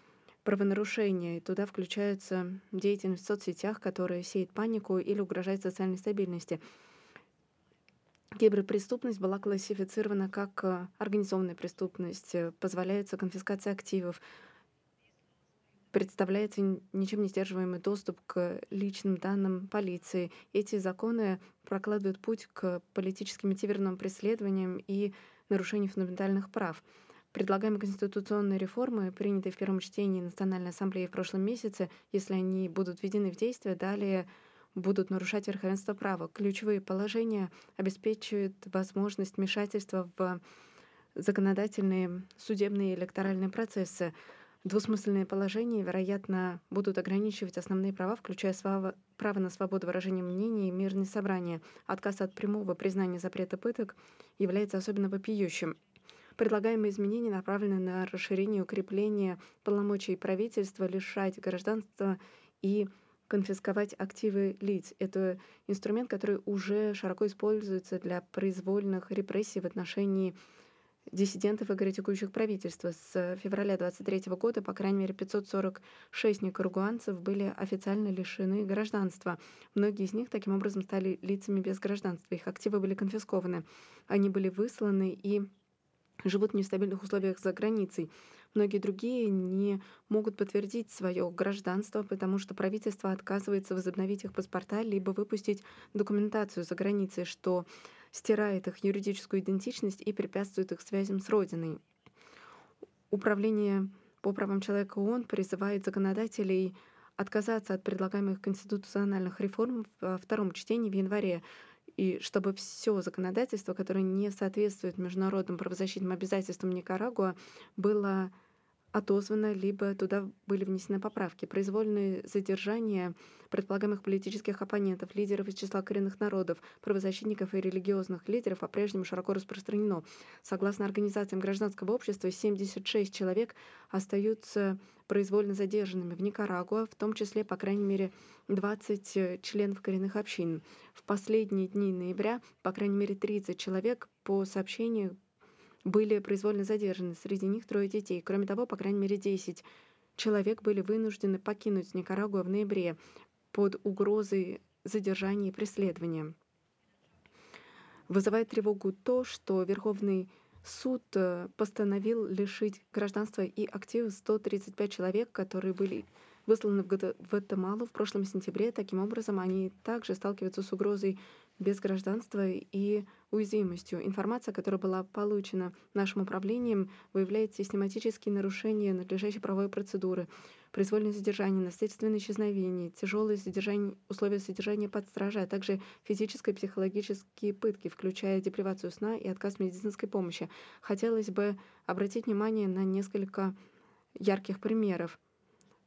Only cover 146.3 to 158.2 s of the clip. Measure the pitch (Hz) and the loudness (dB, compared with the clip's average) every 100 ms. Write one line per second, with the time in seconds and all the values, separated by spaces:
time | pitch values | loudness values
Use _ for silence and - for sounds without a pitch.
146.3 | 196 208 208 196 214 202 185 180 170 - | 0 2 0 0 0 0 0 -4 -6 -4
147.3 | 196 190 214 233 202 196 214 202 175 165 | 0 0 0 0 0 2 0 -2 -4 0
148.3 | 196 196 196 240 196 196 202 196 202 196 | 0 2 0 -2 -2 0 2 2 2 2
149.3 | 190 190 175 - - - _ _ - 226 | 0 -2 -10 -12 -20 -20 _ _ -4 2
150.3 | 208 196 220 220 202 190 220 220 208 196 | 4 2 2 2 2 2 2 0 0 0
151.3 | 190 202 208 220 196 180 185 180 190 208 | 0 0 -2 0 0 0 -4 -2 -2 0
152.3 | 202 180 196 208 196 175 160 - - - | 0 0 0 2 2 0 -2 -10 -20 -20
153.3 | _ _ - 202 196 208 196 202 214 202 | _ _ 2 2 2 -4 0 2 2 2
154.3 | 196 180 190 _ _ 196 214 196 190 196 | 0 0 -4 _ _ -4 -2 0 0 0
155.3 | 202 190 190 208 - 196 170 170 160 156 | 0 0 -2 -4 0 0 0 -2 -2 -6
156.3 | 160 _ _ _ _ _ _ _ _ _ | -10 _ _ _ _ _ _ _ _ _
157.3 | - - - - - - - - 190 | -20 -20 -20 -20 -20 -20 -20 0 2